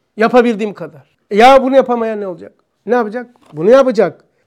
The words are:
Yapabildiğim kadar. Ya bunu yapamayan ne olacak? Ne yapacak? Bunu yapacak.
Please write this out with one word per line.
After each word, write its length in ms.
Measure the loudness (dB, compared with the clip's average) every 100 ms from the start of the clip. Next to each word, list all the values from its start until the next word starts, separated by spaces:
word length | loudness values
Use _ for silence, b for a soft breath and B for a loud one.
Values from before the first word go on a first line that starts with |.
| _ -4
Yapabildiğim 560 | 0 2 0 -4 -8
kadar. 440 | -10 -18 -20 _ _ _
Ya 320 | 2 4 4
bunu 120 | 4 0
yapamayan 460 | 0 -4 -6 -8
ne 60 | -12
olacak? 260 | -14 -20 _ _ _ -4
Ne 100 | -4
yapacak? 340 | -4 -10 -16 _ _
Bunu 160 | -4 2
yapacak. 540 | 4 2 0 -4 -6 _ _